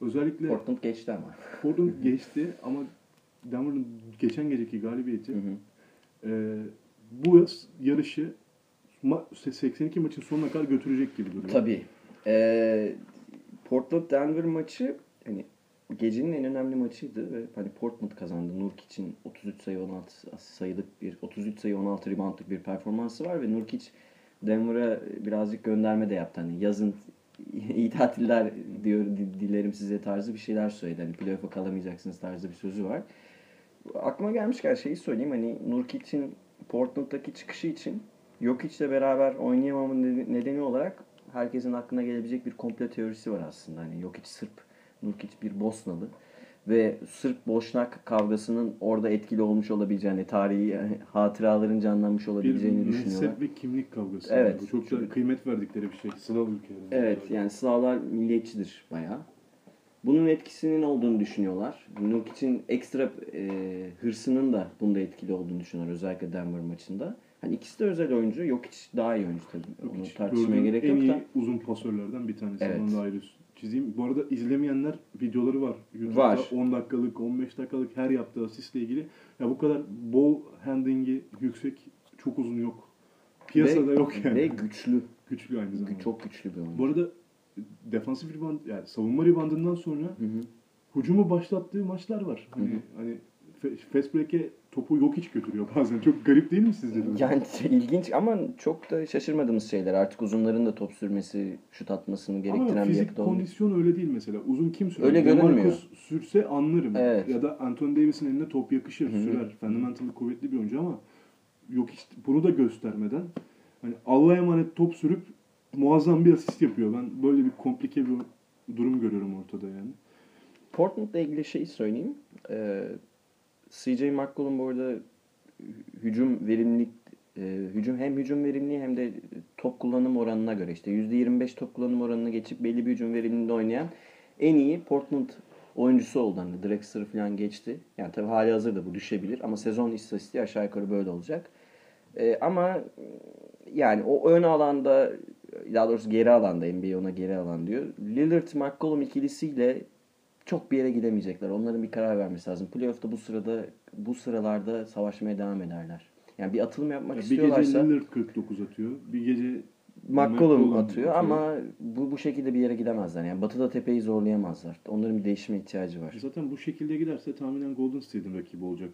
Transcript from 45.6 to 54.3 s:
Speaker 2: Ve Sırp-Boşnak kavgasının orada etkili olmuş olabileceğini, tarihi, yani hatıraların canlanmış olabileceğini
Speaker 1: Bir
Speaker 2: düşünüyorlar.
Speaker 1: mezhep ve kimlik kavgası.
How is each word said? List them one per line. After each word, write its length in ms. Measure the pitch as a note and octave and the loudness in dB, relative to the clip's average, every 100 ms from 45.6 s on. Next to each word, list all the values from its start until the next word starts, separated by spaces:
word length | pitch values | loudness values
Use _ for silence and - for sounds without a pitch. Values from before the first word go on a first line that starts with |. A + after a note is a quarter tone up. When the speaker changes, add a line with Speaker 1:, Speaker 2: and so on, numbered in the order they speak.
| G#2+ G#2+ - E2+ G#2+ - - - - _ - | -4 -6 -8 -10 -10 -16 -20 -20 -20 _ 0
Speaker 2:
Ve 300 | A2+ G#2+ - - | 2 2 0 -10
Sırp-Boşnak 1000 | - C3+ B2 - A2 A2+ B2+ A#2+ - - | -6 -6 -4 -2 -2 0 -2 -2 -6 -2
kavgasının 680 | A2 G#2 G#2+ G#2+ A#2 A#2 - | 0 2 0 0 -2 -2 -2
orada 300 | G2+ G#2+ G#2+ | -2 0 2
etkili 320 | G#2+ - A2 | 0 0 0
olmuş 300 | G#2+ G#2+ G#2+ | 2 2 2
olabileceğini, 540 | G#2 G2+ G2+ G2+ F#2+ F#2 | 0 0 0 0 -2 0
tarihi, 420 | G#2 G2+ G2+ G#2 | 2 2 2 0
yani 300 | G2 G#2 G#2+ - | 0 -4 -6 -4
hatıraların 640 | G#2+ G#2 - A2 G#2+ G#2+ A2 | 2 2 4 4 4 4 2
canlanmış 480 | G#2+ G#2 G#2 G#2 G#2+ | 2 2 2 0 0
olabileceğini 540 | G2+ A2+ G2+ G#2+ G#2 | 0 2 2 2 2
Speaker 1:
Bir 60 | G2 | 2
Speaker 2:
düşünüyorlar. 400 | A#2+ A2 F#2+ - | 0 -2 0 -2
Speaker 1:
mezhep 140 | G#2+ | -2
ve 120 | D3 | -6
kimlik 380 | - C3 C3 C3 | -6 -6 -4 -6
kavgası. 420 | A2+ G2 F#2+ F2 | -6 -8 -8 0